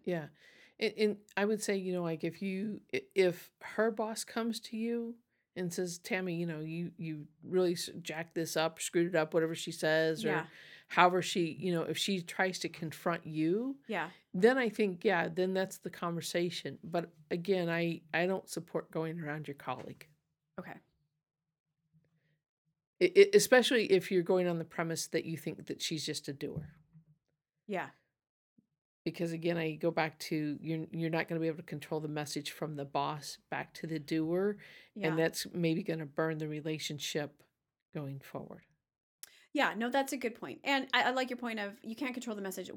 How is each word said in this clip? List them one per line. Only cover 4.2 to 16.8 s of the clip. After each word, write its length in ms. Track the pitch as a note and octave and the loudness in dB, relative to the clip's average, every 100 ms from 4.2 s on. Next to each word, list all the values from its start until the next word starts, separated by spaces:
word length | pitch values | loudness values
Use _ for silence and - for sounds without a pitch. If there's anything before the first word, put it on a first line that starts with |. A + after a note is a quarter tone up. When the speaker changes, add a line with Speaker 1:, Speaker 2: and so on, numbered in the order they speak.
Speaker 1:
comes 360 | - A#3 A#3 A3 | -6 -2 -2 -4
to 160 | - A3 | -6 -4
you 380 | A3+ A#3 A#3 A#3 _ _ _ - | -2 -2 -4 -10 _ _ _ -6
and 160 | F3+ | -4
says, 260 | E3+ F3+ E3+ | -2 -4 -6
"Tammy, 340 | - F#3+ F#3 E3+ | -2 -2 0 -2
you 100 | E3+ | -4
know, 140 | D#3 | -4
you, 300 | D#3 E3 F3 - | -6 -6 -8 -8
you 300 | D#3+ D3+ D3 _ | -8 -8 -12 _
really 300 | D#3+ F#3 F3+ | -2 2 2
s-, 160 | F3 - - | 0 -6 -10
jacked 320 | E3 D#3 E3+ - | -8 -8 -6 -4
this 200 | D#3+ D#3+ | -2 0
up, 240 | E3 E3 | 0 -2
screwed 260 | - F3 E3+ | -2 2 2
it 80 | E3+ | 2
up," 180 | D#3 | 2
whatever 200 | F3 D#3+ | 2 0
she 160 | E3 - | -2 -8
says, 520 | E3 D#3+ D#3+ D#3+ D#3 | -2 2 4 4 2
or 60 | D#3 | 0
Speaker 2:
Yeah. 160 | D#3 E3 - - - - | 0 -2 -12 -20 -20 -2
Speaker 1:
however 340 | - F3+ F3+ | 6 8 6
she, 200 | E3 F#3+ E3+ C#3 | 2 0 0 0
you 140 | F3+ | 0
know, 80 | E3+ | 0
if 140 | - A#3+ | 0 -2
she 240 | - G3 | 0 -2
tries 360 | E3+ - F#3+ F3+ | -2 0 0 0
to 100 | E3 | -6
confront 580 | - D#3+ - F#3 E3+ D#3+ | -6 -8 -4 -2 -2 -4
you, 480 | D#3 D#3+ G3+ C4 C4+ - | 0 2 2 0 -6 -6
Speaker 2:
Yeah. 220 | G3 D#3+ - _ | -4 -4 -10 _
Speaker 1:
then 240 | F3+ A3 C4 | 6 6 6
I 120 | A#3 | 2
think, 340 | G#3 G#3 F3 | 2 0 2
yeah, 240 | G#3+ F3+ E3+ | 2 2 2
then 260 | E3 F#3 | 0 0
that's 240 | F#3+ F#3+ - | 2 -2 -4
the 100 | F3+ | -12
conversation. 920 | - F3 E3+ - E3+ F3 F3 - C3+ | -6 -4 -4 -2 -2 -2 -4 -10 -10